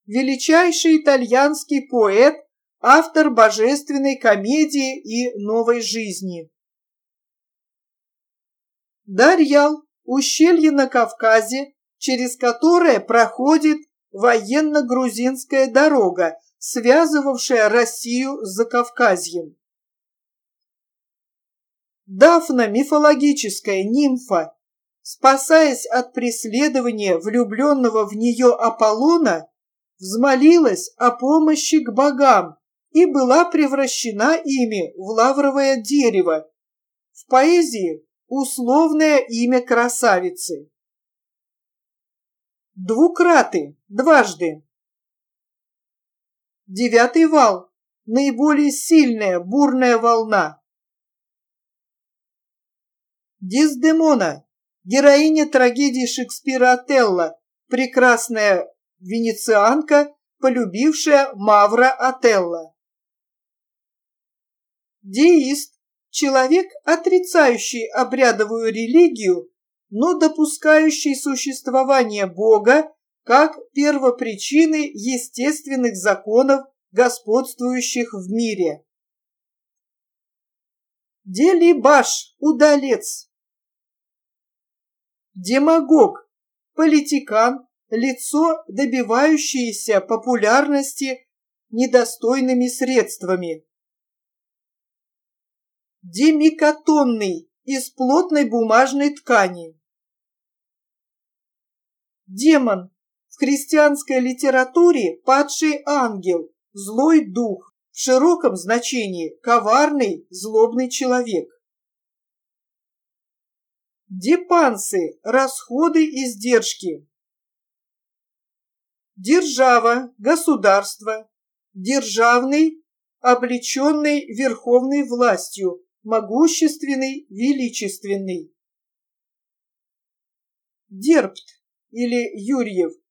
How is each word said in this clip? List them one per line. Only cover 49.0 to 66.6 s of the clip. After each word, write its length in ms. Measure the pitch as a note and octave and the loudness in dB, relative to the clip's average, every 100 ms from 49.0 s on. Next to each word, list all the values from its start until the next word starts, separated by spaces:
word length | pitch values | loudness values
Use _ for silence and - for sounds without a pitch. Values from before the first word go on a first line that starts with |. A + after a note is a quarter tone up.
| C4 A3 G3+ F3+ | 2 0 -2 -2
бурная 580 | F3 C#4 C#4+ B3+ B3 A#3 | -2 0 2 2 2 2
волна. 640 | A#3 A3+ A3 G#3 D3+ D3+ _ _ _ _ _ _ _ _ _ _ _ _ _ _ _ _ _ _ _ _ _ _ _ _ _ _ _ _ | 2 0 0 0 -2 -8 _ _ _ _ _ _ _ _ _ _ _ _ _ _ _ _ _ _ _ _ _ _ _ _ _ _ _ _
Дездемона, 1080 | F#3+ A#3+ D4+ B3+ D#4 D#4+ D#4+ B3 E3+ C#3+ _ _ _ _ | -6 0 0 2 0 2 2 2 0 -6 _ _ _ _
героиня 640 | F#3 C4 C#4+ C#4+ D#4 D#4 D4+ | -2 4 6 6 4 2 0
трагедии 580 | C4+ B3 A#3+ C#4+ B3+ B3 | 2 2 2 -2 -2 -4
Шекспира 680 | B3+ A#3+ - C4 C4 B3+ | -6 -10 -8 -6 0 2
«Отелло», 640 | B3 B3+ C4+ A3 F3+ D#3+ - _ _ _ | 2 0 2 2 0 -4 -8 _ _ _
прекрасная 1080 | B3 B3+ B3+ A#3+ A#3 - A3 G#3 F3+ D3 _ _ _ | -4 -2 2 2 2 -2 -2 0 0 -4 _ _ _
венецианка, 1120 | F#3 A3+ A3+ A3 - G#3 G#3+ C#4+ D4+ D4 D4 _ _ _ | -10 -4 -4 -4 0 2 4 2 2 2 2 _ _ _
полюбившая 920 | C4 B3 G#3 F#3+ D4+ D4+ D#4 C#4+ C4+ | -2 0 -4 -2 -2 0 2 2 2
Мавра 560 | G3+ G#3 G#3 G#3 A3+ B3+ | -2 2 4 4 4 2
Отелло. 840 | C4 B3+ B3+ A#3+ G3+ F3 E3 E3 _ _ _ _ _ _ _ _ _ _ _ _ _ _ _ _ _ _ _ _ _ _ _ | 2 -2 0 2 2 -2 -8 -14 _ _ _ _ _ _ _ _ _ _ _ _ _ _ _ _ _ _ _ _ _ _ _
Деист, 720 | G3+ G#3 E4 E4 B3+ C#4+ - _ _ _ _ | -10 2 4 4 2 -6 -8 _ _ _ _
человек, 560 | - C#4+ C4 C4 F4 | -6 0 0 2 0